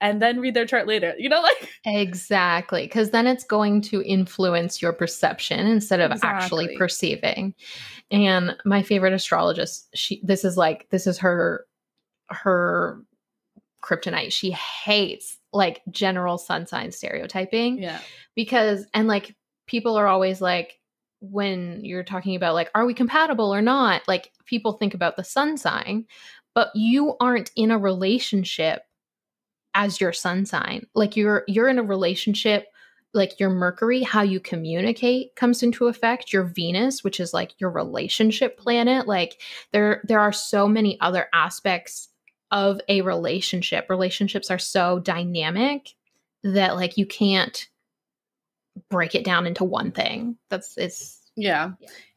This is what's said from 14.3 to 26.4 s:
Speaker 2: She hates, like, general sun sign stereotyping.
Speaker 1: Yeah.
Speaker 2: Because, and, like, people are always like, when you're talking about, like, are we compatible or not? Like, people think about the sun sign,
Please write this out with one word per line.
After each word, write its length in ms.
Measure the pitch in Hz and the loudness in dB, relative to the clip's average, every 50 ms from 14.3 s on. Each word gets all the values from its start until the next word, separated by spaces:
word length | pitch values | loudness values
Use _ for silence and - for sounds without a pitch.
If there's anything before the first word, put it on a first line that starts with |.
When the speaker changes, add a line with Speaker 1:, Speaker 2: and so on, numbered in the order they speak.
| - | -4
Speaker 2:
She 180 | - - 185 | -4 -4 -4
hates, 840 | 175 - - - - - - 208 208 208 196 - - - - - - - _ _ - | -4 -6 -8 -10 -10 -6 -2 0 2 2 2 0 -4 -10 -12 -16 -18 -18 _ _ 0
like, 280 | 202 190 170 170 - - 180 | 2 2 2 0 -6 -12 -12
general 460 | - - 202 190 185 185 180 175 175 | -6 -2 0 0 0 0 -2 -2 -4
sun 300 | 175 - - 175 165 175 | -4 -4 -4 -4 -4 -6
sign 240 | - - - - - | -6 -8 -8 -8 -8
stereotyping. 880 | 180 - - - - - - - - 190 185 190 226 226 240 247 254 226 | -10 -10 -10 -8 -8 -8 -8 -6 -6 -6 -4 -2 -2 -2 0 -2 -2 -4
Speaker 1:
Yeah. 180 | 185 170 160 165 - - - - - _ - | -8 -8 -10 -10 -14 -16 -20 -20 -20 _ -6
Speaker 2:
Because, 500 | 226 220 - 254 240 220 208 202 196 208 _ - | -6 -4 0 2 2 4 4 2 -2 -4 _ 0
and, 140 | 220 220 | 2 2
like, 280 | 220 208 202 202 - - _ _ _ _ _ _ | 2 2 0 -2 -6 -20 _ _ _ _ _ _
people 300 | - 240 233 220 233 220 | -6 -4 -2 -2 0 2
are 100 | 214 202 | 2 4
always 340 | 196 190 190 190 190 190 185 | 4 4 4 2 0 0 0
like, 380 | 190 180 180 175 170 - - _ _ _ _ _ _ _ _ - 208 | 0 0 0 0 -2 -6 -12 _ _ _ _ _ _ _ _ -20 -14
when 600 | 196 196 202 202 196 185 180 180 175 170 - - | -8 -6 -4 -2 -2 -4 -4 -6 -8 -10 -12 -10
you're 180 | - 180 185 180 | -10 -8 -8 -8
talking 320 | - 196 185 180 190 185 | -8 -8 -6 -4 -4 -2
about, 200 | 175 180 170 160 | 0 0 0 2
like, 160 | 170 165 - - | 0 0 0 0
are 100 | 214 240 | 2 2
we 80 | 247 240 | 2 2
compatible 580 | - 254 233 - 311 320 311 262 226 214 202 196 | 0 0 2 2 2 2 2 2 0 0 0 2
or 80 | 208 | 2
not? 400 | 214 240 269 277 254 214 180 - - | 2 2 4 4 4 2 2 0 0
Like, 240 | - 185 180 - - _ _ _ | 0 -2 -2 -2 -8 _ _ _
people 280 | - 240 226 208 220 202 | -6 -6 -2 -2 -2 -2
think 200 | - 214 196 - | -2 -2 -2 -2
about 220 | 175 180 170 - | 0 -2 -2 -2
the 60 | - 180 | -4 -8
sun 320 | - - 269 294 302 311 | -4 -2 0 0 0 -2
sign, 480 | 262 - 165 - - - - 202 220 226 _ - - - - - - | -2 -2 -2 -2 -2 -4 -4 -6 -6 -6 _ -16 -20 -20 -20 -20 -20